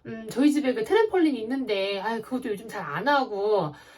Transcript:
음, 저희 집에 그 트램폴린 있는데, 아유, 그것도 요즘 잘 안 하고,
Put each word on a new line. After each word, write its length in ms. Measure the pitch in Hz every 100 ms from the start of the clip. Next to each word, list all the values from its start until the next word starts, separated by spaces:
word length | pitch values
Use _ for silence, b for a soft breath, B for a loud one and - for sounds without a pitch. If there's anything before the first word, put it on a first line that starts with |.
| -
음, 220 | 226 220
저희 220 | 220 294
집에 240 | 294 330 -
그 80 |
트램폴린 520 | - 415 427 381 320 240
있는데, 640 | 220 269 247 202 196 196
아유, 200 | 202 226
그것도 280 | 214 254 247
요즘 180 | 196 220
잘 160 | 202 156
안 220 | 147 240
하고, 640 | 285 247 202 208 208 151 143 B